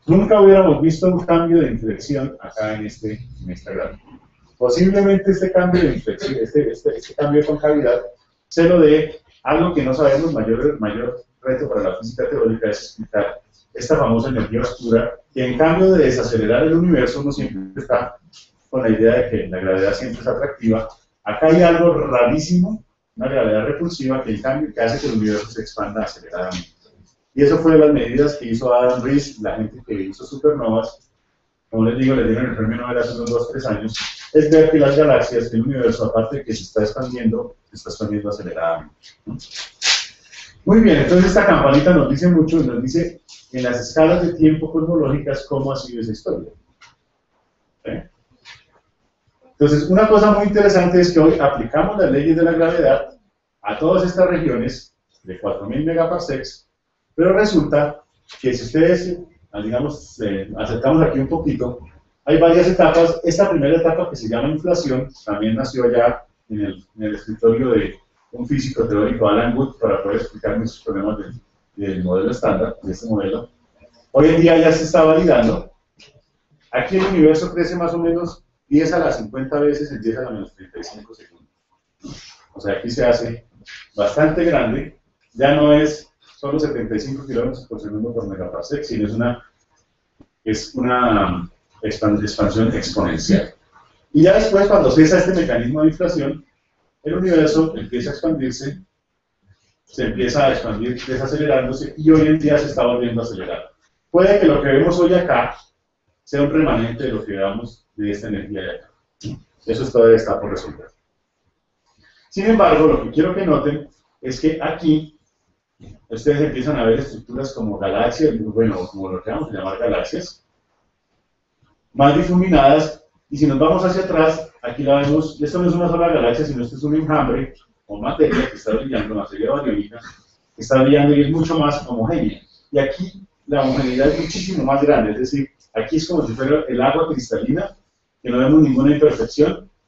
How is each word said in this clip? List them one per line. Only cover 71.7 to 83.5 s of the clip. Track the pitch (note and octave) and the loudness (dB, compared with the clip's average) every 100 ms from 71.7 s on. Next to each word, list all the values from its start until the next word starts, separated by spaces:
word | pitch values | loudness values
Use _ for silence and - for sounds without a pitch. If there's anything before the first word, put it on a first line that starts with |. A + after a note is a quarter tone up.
| - | -10
del | G2+ F2+ | -8 -4
modelo | F2+ F#2 G#2 | -2 -2 -2
estándar, | B2 - F#2+ A#2 - | -2 -2 -2 -4 -6
de | F#2+ | -10
este | F#2 A2+ | -10 -4
modelo. | G2+ F#2+ A2 A#2+ _ _ _ _ _ _ | -4 -4 -6 -10 _ _ _ _ _ _
Hoy | C3+ D#3 | 2 4
en | E3 | 6
día | E3+ D#3+ | 4 6
ya | D#3+ | 4
se | D#3+ D#3 | 2 0
está | F3 | 2
validando. | D#3 D#3+ F3+ - A2+ - - _ _ _ - _ _ _ _ _ _ | 4 4 4 2 2 -2 -8 _ _ _ -20 _ _ _ _ _ _
Aquí | B2+ - F#3+ | -4 -2 0
el | F#3+ | 0
universo | F#3 D#3 D#3 D3 | 4 6 4 0
crece | F3 E3 F3 | -4 -4 -2
más | E3+ | -4
o | E3+ | -2
menos | E3+ E3+ F3 - _ _ - | -2 -2 -4 -10 _ _ 0
diez | D3 D#3 | 0 2
a | E3+ | 0
la | C#3+ | -2
cincuenta | G#2+ G#2+ C3 C3 D3 | -4 -8 -10 -6 -2
veces | D3 D3 D3 | 0 -2 -6
en | A#2 | -6
diez | A2 A#2+ | -6 -6
a | |
la | B2+ | -6
menos | G#2+ F#2+ - | -10 -12 -18
treinta | F#2+ - | -20 -18
y | |
cinco | - A2 G#2 | -18 -20 -20
segundos. | A2 _ _ _ _ _ _ _ _ D4 - - - _ | -20 _ _ _ _ _ _ _ _ -20 -20 -20 -20 _
O | - | -12
sea, | G#2 - | -8 -6
aquí | A#2+ | -6
se | A#2 A#2+ | 0 2
hace | A#2 A#2 - _ | 2 -2 -10 _